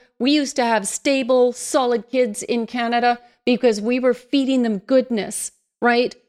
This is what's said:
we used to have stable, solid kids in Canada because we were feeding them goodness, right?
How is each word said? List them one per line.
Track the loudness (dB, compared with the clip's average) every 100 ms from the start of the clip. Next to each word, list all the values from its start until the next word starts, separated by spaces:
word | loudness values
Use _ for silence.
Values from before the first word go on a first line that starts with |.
| _ -4
we | 0
used | 2 0 -2
to |
have | 0 0 -2
stable, | -4 0 0 2 2 2
solid | 0 -2 0 0 -2 -2
kids | -2 -2 -4
in | -4 -4 -4
Canada | -6 -2 0 0 0 -8 _ -2
because | 2 2 0
we | -2 0
were | 0
feeding | -2 -2 -2 2 0
them | 0 -2
goodness, | 0 2 2 -4 -4 -8 -12 -14 _ _
right? | 0 2 0 -6